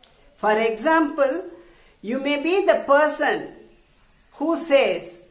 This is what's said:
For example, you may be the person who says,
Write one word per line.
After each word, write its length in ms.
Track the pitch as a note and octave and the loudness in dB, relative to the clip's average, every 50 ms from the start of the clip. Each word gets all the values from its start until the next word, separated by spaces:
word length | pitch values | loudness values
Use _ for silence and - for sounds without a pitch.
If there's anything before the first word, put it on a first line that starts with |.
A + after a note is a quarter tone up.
| - - _ _ _ _ _ | -20 -20 _ _ _ _ _
For 200 | - - G#3+ G#3+ | -4 0 0 2
example, 920 | A3 A3+ A3+ A3 A3 A#3+ D#4+ D#4+ E4 D#4 C#4+ - D4 C#4 C4 D#4 F4+ F#4+ - - - - - - _ _ _ _ _ - | 2 0 -2 -2 -2 0 2 2 2 2 0 0 0 0 0 0 -4 -8 -12 -16 -20 -20 -20 -20 _ _ _ _ _ -8
you 180 | G3+ B3+ C4+ | -6 -6 -4
may 200 | C4+ C#4+ D4 C#4+ | -2 -2 -2 -2
be 240 | C#4 E4 F#4 G4 G4 | -2 0 0 2 2
the 200 | F4 - - - | 2 2 2 2
person 680 | C#4 C#4 D4 D4+ D4 C#4+ - C#4+ B3 - - - - - - - - _ _ _ _ _ _ _ _ _ _ _ _ - | 2 4 4 4 2 0 -2 -2 -2 -2 -4 -6 -10 -16 -20 -20 -20 _ _ _ _ _ _ _ _ _ _ _ _ -10
who 220 | - C#4+ D#4+ E4 | -6 -4 -2 -2
says, 680 | - - - C#4 C4 A#3 G3 F3 - - - - - - - | -2 0 2 4 4 4 2 0 -4 -8 -12 -18 -20 -20 -20